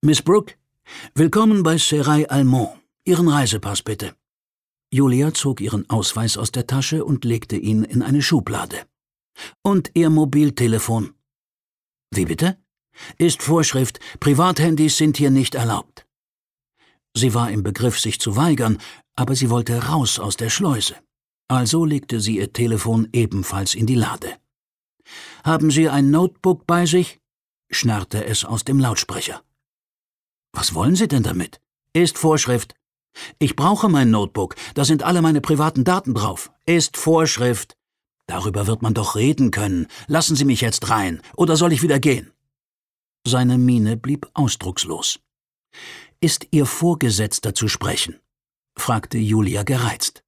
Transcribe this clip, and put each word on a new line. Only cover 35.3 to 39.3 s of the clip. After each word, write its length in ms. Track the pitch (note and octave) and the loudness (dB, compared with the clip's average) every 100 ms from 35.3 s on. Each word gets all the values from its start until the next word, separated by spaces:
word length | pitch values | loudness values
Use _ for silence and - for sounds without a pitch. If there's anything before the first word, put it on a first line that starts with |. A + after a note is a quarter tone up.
| D3+ | 2
privaten 440 | C3+ D3+ D#3 D#3 | 2 0 0 0
Daten 300 | B2+ F#3 - | 2 0 0
drauf.“ 360 | A2 G#2 F#2 - _ | -4 -4 -6 -14 _
„Ist 320 | - E3+ D3+ - | 0 0 0 -2
Vorschrift.“ 800 | - D#3+ D#3+ - B2 A#2+ - _ _ _ _ _ - | 2 2 2 0 -2 -2 -6 _ _ _ _ _ -10
„Darüber 400 | F2+ F#2+ G2+ G2+ | -6 -4 -2 -2
wird 160 | A2+ | -2
man 120 | A#2 | -2
doch 200 | A2+ G#2 | -2 -2
reden 360 | G#2+ B2 | 0 0